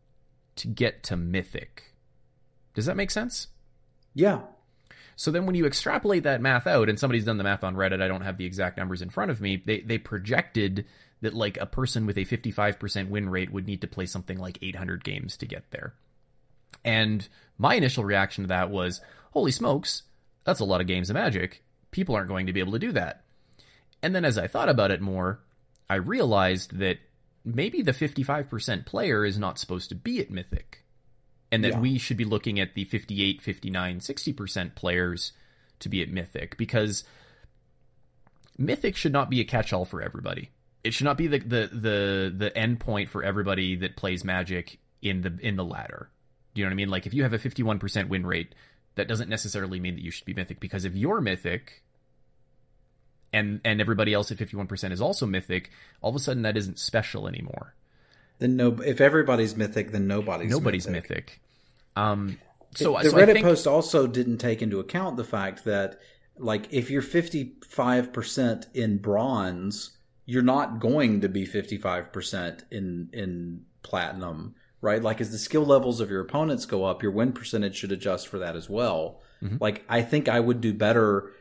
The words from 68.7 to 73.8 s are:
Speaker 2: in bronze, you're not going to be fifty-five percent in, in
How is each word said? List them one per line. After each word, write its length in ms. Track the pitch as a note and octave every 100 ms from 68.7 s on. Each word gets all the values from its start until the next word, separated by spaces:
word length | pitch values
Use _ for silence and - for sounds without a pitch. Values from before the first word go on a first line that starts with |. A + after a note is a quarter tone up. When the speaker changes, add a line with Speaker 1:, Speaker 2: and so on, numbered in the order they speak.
Speaker 2:
in 240 | C3 A2 G2+
bronze, 920 | G#2 G2+ C3 A#2 F#2 F2 G2 G2+ - - _ _ -
you're 160 | B2+
not 360 | B2 C#3 C#3+ A2+
going 420 | A2+ D3 B2 G#2
to 80 | G2
be 160 | G2
fifty-five 680 | F#2+ G#2 - G2+ F#2+ F2+ F2
percent 520 | G2 - F#2+ F2 E2 -
in, 400 | G2+ F#2+ F2 E2+
in 520 | G#2+ F#2+ F2 F2 E2+ - _